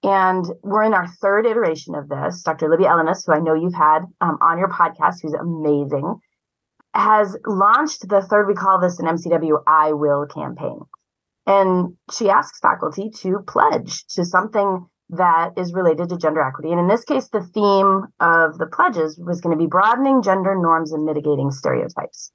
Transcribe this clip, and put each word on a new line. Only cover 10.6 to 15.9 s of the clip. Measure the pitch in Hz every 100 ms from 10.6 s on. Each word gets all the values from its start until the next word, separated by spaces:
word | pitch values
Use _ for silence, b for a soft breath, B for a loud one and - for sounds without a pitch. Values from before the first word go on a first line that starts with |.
| - - - - _ _ _ _ -
And | 196 190 185 180 - -
she | - 208
asks | 165 160 -
faculty | - 175 165 151 214 220
to | 190 196 190
pledge | - - - 180 - _
to | -
something | 175 185 214 214 196 190 175 _ _
that | 170 180 165 170 185
is | 180
related | 175 180